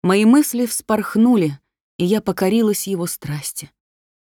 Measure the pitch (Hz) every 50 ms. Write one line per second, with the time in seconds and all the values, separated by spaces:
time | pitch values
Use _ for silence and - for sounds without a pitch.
0 | - 180 190 202 214 220 247 294 294 - - 240 247 226 - - - - 220 214
1 | 196 - - 214 226 247 247 208 170 151 143 139 _ _ _ _ _ _ _ -
2 | 180 175 214 214 214 202 180 - 190 185 208 233 226 214 202 - - 196 196 170
3 | 175 175 - - - 143 147 147 - - - - 151 143 _ _ _ _ _ _
4 | _ _ _ _ _ _ _